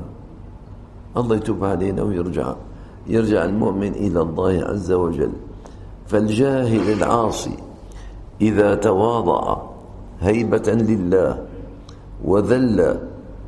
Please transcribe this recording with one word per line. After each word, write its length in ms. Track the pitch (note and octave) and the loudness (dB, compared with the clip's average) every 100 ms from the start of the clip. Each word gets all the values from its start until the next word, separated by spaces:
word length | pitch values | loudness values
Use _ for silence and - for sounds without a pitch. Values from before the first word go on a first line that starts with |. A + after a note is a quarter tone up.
| - - - - - - - - - - - - | -10 -14 -18 -18 -18 -18 -18 -18 -18 -20 -6 -4
الله 200 | A#2+ G#2+ | 0 0
يتوب 280 | A2+ F#2+ | 0 -2
علينا 380 | G2 F2+ F#2+ F#2+ | -2 0 -2 -2
ويرجع، 520 | G2+ F2+ F2 D2+ C2 - - - - - - | -2 -2 -2 -4 -4 -6 -12 -16 -18 -14 -2
يرجع 380 | A2 A2 G#2 | 0 2 2
المؤمن 480 | F2 G#2 A#2 G2 G2 | 2 2 0 0 -2
إلى 280 | - G2+ E2+ | -2 0 2
الله 440 | E2 D#2+ F#2 F2+ | 0 0 2 2
عز 280 | - G2+ F2 | 0 -2 0
وجل. 400 | F2+ E2+ D2+ B1 - - - - - - - - | 2 2 0 -2 -2 -12 -16 -18 -18 -18 -18 -2
فالجاهل 880 | G#2+ G#2+ G#2+ C#3 C3+ A#2+ A2 F#2+ | 0 2 2 2 2 2 2 2
العاصي 640 | G#2 D2 A#2 G#2+ - - - - - - - - - - - | 2 2 2 2 -2 -6 -10 -12 -18 -18 -16 -16 -16 -16 2
إذا 340 | A2 A2 G#2 | 4 6 6
تواضع 880 | G2 G#2+ F#2+ A2+ A#2 E2+ - - - - - - - - - | 4 4 4 4 2 2 2 0 -2 -6 -16 -18 -18 -16 -2
هيبة 520 | F2 A2+ G#2+ A2 G#2 | 2 2 2 2 2
لله 760 | A2+ G#2+ A2 F2+ F#2 D2 - - - - - - - - - | 2 2 2 4 4 4 0 -8 -14 -14 -16 -18 -18 -18 -6
وذل 840 | E2+ G2 F#2+ B2+ B2+ G2 D#2 - - - - - | 2 2 4 4 4 4 2 0 -6 -14 -16 -16